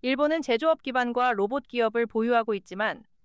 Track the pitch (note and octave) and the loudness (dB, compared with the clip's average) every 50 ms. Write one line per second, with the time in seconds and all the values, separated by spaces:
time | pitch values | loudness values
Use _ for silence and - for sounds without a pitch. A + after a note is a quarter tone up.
0 | - B3 C4+ C4 D4 D4 D#4 E4 C#4 - A#3 A3+ D4+ D#4+ D#4+ D#4 _ C4+ A#3+ B3+ | 0 -2 0 2 2 0 0 -2 0 0 0 2 2 2 0 0 _ -4 -2 -2
1 | B3 A#3+ A#3+ B3 B3 B3+ A#3+ G3 G3 G#3 B3 C#4 - _ - A#3+ A3+ A3 A3 A#3 | -2 0 0 0 0 0 2 0 0 -2 -2 -4 -6 _ -2 0 0 0 2 0
2 | A#3 A3 - A3+ A3 A#3 B3 A#3 A3+ A3+ G#3+ G3 _ - F#3 F#3+ G#3+ G#3+ E3 - | -2 0 -2 -2 0 2 2 2 2 0 -4 -4 _ -10 -6 -4 -4 -4 -4 -6
3 | - _ _ _ _ | -12 _ _ _ _